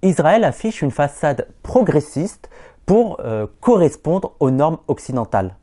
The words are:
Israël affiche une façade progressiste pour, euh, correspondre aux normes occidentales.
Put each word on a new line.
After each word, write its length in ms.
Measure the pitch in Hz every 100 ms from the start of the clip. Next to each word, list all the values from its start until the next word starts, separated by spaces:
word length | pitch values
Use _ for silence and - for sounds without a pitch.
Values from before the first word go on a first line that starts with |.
Israël 400 | 190 175 151 214
affiche 380 | 196 - 220 -
une 100 | 143
façade 560 | 120 143 - 156 135 - -
progressiste 840 | - 254 196 151 - - 185 - - - - _ -
pour, 320 | 202 226 -
euh, 240 | 123 110 104 _
correspondre 760 | - 226 160 - - 180 - -
aux 120 | 135
normes 260 | 131 139 127 -
occidentales. 680 | 135 - 131 110 104 95 95